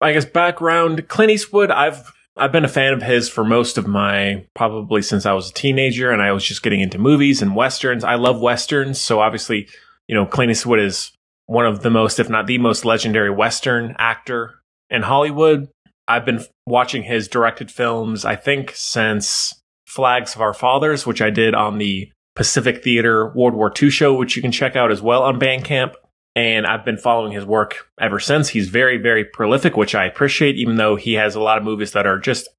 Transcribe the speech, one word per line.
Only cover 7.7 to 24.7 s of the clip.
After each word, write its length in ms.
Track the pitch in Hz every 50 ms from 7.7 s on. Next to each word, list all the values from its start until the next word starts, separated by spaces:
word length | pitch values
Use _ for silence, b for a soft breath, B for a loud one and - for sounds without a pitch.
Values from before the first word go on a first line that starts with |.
| - - - 131 123 117 113
I 100 | - 120
love 240 | 120 123 123 123 113
Westerns. 640 | 120 120 120 120 - - 151 139 135 135 135 -
So 180 | - - 117 107
obviously, 480 | 107 110 113 107 - - 113 101 101 - B B B B B B B -
you 80 | 113
know, 100 | 107 98
Clint 260 | - - 139 123 117
Eastwood 280 | 113 - - 120 120 107
is 320 | 101 98 92 - - - - _ _ _ _ _ _
one 200 | - 113 120 120
of 160 | 113 104 101
the 80 | - 117
most, 300 | 113 113 110 107 - -
if 100 | 110 110
not 180 | 113 110 98 113
the 100 | 127 123
most 280 | 123 113 107 - -
legendary 440 | 113 113 110 117 113 107 110 104 101
Western 640 | 101 101 107 117 - - - 135 120 120 117 113 - -
actor 560 | 113 117 110 - - - 123 117 117 110 - _ _ _ _ _ _ -
in 120 | - 117
Hollywood. 640 | 107 - 135 143 147 151 143 147 160 156 156 143 139 - _ _ _ _ _ _ _ -
I've 160 | 117 120 117
been 160 | 131 120 113
f-, 80 | - - _ _ _
watching 380 | - 117 127 127 123 139 123 104
his 240 | 113 120 113 104 95
directed 420 | - 123 117 113 - - 117 -
films, 540 | - - 123 117 117 113 113 113 110 101 104
I 140 | 110 107 -
think, 340 | - 139 143 139 131 - -
since 840 | - - - - 117 110 110 107 104 101 - - - - - - _ _ _ _ _ _
Flags 500 | - - - 135 123 123 123 110 - -
of 60 | 107
Our 120 | 113 107 101
Fathers, 520 | - 127 123 131 139 156 156 151 139 -
which 160 | 123 110 -
I 100 | 110 107
did 220 | 104 113 113 110 107
on 260 | 107 107 104 104 107
the 300 | 104 101 98 95 98 - _ _ _ _ -
Pacific 480 | - 110 - - 143 113 127 117 -
Theater 460 | - 123 120 117 113 117 113 110 110 113 -
World 200 | 123 123 123 117
War 140 | 107 107 104
Two 200 | - - 143 143
show, 240 | 139 - 156 143 135
which 240 | 127 123 123 - 123
you 40 |
can 120 | 135 123 117
check 240 | - 139 127